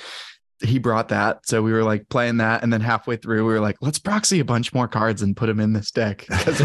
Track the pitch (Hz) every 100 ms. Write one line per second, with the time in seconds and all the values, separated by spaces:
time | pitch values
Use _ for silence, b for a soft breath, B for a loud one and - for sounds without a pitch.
0 | B B B B _ _ 110 127 120 110
1 | 113 104 104 - - 113 110 110 110 107
2 | - 127 120 117 110 113 120 113 113 113
3 | - 113 110 110 113 110 104 - 131 147
4 | 202 208 - 185 123 120 120 127 120 110
5 | 110 104 101 98 110 107 107 107 101 123
6 | 107 98 - 95 165 151